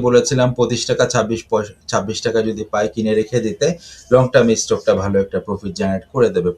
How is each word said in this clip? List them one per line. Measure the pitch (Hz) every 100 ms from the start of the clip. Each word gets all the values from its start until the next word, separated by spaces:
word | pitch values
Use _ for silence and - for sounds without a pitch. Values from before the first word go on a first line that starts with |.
| 120
বলেছিলাম | 120 - 131 123 123
পঁচিশ | 117 120 -
টাকা | 120 123
ছাব্বিশ | 123 107 110 -
পয়সা, | 107 104 - -
ছাব্বিশ | 113 98 104
টাকা | 120 113 110
যদি | 107 104
পায় | 104 110
কিনে | 117 110 107
রেখে | 107 123
দিতে, | 110 101 156 175 - - -
লং | 123 123
টার্ম | 131 117 110
স্টকটা | - 107 - 95
ভালো | 101 98
একটা | 98 92
প্রফিট | 104 98 98 87
জেনারেট | 95 95 -
করে | 127 110
দেবে। | 92 87